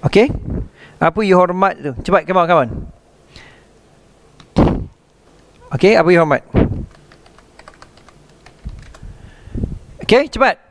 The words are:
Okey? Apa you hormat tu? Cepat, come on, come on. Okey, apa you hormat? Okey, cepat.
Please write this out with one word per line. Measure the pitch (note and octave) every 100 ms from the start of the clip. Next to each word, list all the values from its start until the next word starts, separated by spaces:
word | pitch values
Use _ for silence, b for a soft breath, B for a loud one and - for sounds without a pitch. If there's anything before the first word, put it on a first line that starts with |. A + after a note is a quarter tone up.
Okey? | - G3 C4+ - - - - b b b
Apa | D#3+ F3
you | G#3 F3+
hormat | F3+ F3+ G3 -
tu? | D3 A#2+ -
Cepat, | F3+
come | - F#3
on, | E3
come | E3+
on. | B2 - - - _ _ _ b b b b _ _ _ _ _ _ _ - - - - - _ _ _ _ _ _ _ - B2
Okey, | F#3 A3
apa | E3
you | F3
hormat? | D#3+ C3 - - - - - - _ - _ _ _ - - - - _ - _ _ _ - _ - - - B B B B B B B B - - -
Okey, | - A#3+ D4
cepat. | A3 B3+ E3+ _